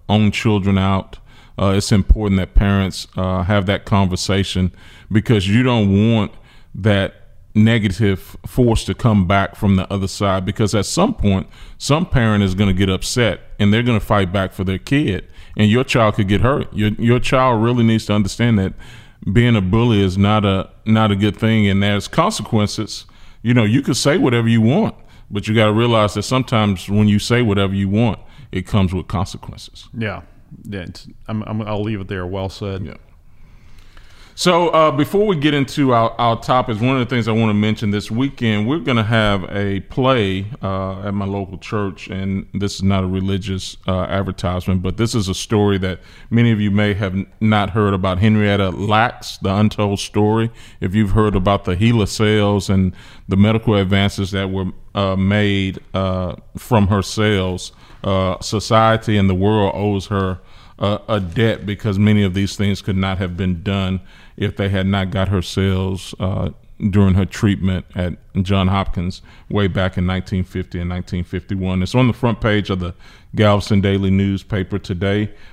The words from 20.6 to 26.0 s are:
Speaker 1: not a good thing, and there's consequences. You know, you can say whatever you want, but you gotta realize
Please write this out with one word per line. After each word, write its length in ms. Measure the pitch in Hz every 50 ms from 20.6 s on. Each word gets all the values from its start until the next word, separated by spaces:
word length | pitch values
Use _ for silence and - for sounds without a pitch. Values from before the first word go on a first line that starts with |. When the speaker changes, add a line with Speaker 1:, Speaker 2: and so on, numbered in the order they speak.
| - - - - -
Speaker 1:
not 240 | 107 110 110 110 107
a 60 | 101
good 200 | 95 104 104 98
thing, 300 | - 117 110 110 110 104
and 160 | 101 98 98
there's 240 | 101 104 101 101 -
consequences. 1000 | - - - 165 214 214 - 107 - - 107 104 101 - - 107 - - - - - - - - - - -
You 100 | - 113
know, 120 | 123 123 110
you 180 | 104 110 139
can 120 | - - 139
say 220 | - - 143 151
whatever 320 | 202 277 135 120 117 117 117
you 120 | 117 113
want, 340 | 110 113 139 - - - - - - - - - - -
but 180 | 104 104 92 107
you 60 | 110
gotta 180 | 113 107 107
realize 420 | 104 110 120 120 117 110